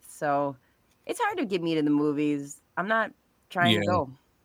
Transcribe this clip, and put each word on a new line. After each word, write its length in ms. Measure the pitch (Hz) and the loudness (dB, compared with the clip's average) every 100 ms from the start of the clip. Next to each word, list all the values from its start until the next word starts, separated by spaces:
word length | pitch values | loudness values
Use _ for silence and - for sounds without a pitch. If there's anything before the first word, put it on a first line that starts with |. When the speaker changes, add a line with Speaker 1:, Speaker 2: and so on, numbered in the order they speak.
| - | -10
Speaker 1:
so 460 | - 151 143 143 131 _ _ _ _ - | -6 -2 0 -2 -6 _ _ _ _ -10
it's 120 | 320 | -4
hard 180 | 453 381 | -2 -2
to 60 | |
get 160 | 247 185 | -2 -2
me 140 | 165 | 0
to 80 | 160 | 2
the 80 | 147 | 2
movies. 720 | 147 151 143 147 143 139 - _ - | 2 2 0 0 -2 -6 -14 _ -6
I'm 100 | 190 | -2
not 240 | 226 214 - _ _ _ | 0 -2 -8 _ _ _
trying 300 | 180 175 208 | 0 4 4
to 40 | |
Speaker 2:
Yeah. 60 | 202 | 2
Speaker 1:
go. 180 | 180 131 131 _ _ | 0 -2 -8 _ _